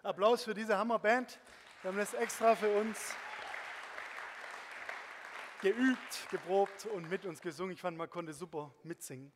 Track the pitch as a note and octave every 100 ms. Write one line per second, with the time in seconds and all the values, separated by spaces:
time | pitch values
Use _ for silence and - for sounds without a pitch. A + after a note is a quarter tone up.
0 | G3+ F3 G#3 A#3 A3+ G3+ A3 G3 A3+ A3
1 | G#3 B3 B3 - - - - - F#3 G3
2 | G3+ A#3 A#3 - A3+ G#3+ G#3+ G#3 A3 G#3+
3 | - - - - - - - - - -
4 | - - - - - - - - - -
5 | - - - - - - F#3+ A3+ C4 B3
6 | - - - F#3 F3 G3 G3 - G#3+ G3+
7 | D#3+ F#3+ G3 D#3 F3+ D3 F#3 F3 F#3 E3
8 | E3 F3 E3 D3 F3 D#3+ D3 - D#3 E3+
9 | - C3 C#3